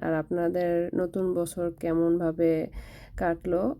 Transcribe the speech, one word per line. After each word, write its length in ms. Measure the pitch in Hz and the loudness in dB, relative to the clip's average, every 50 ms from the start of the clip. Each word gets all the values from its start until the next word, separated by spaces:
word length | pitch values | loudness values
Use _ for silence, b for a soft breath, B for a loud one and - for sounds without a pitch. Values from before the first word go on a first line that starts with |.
| - | -2
আর 80 | 165 160 156 151 | -2 0 0 0
আপনাদের 680 | - 170 175 170 170 175 180 175 175 170 170 170 - - | -2 -2 0 0 0 0 0 0 2 2 2 0 0 0
নতুন 400 | - 185 175 - 196 190 185 180 | -2 -2 0 0 0 0 0 0
বছর 320 | 175 170 170 - 185 175 170 170 - | 0 -2 -2 -4 -4 -4 -4 -4 -4
কেমনভাবে 880 | - 170 165 165 165 170 170 175 175 160 160 165 170 165 160 160 - - B B B B B B B B B | -2 0 2 2 4 4 4 2 2 0 2 2 4 4 4 2 0 -4 B B B B B B B B B
কাটলো 600 | - 185 170 170 170 - 180 170 180 202 254 - - | -2 0 0 0 -2 -2 -2 0 0 0 0 -2 0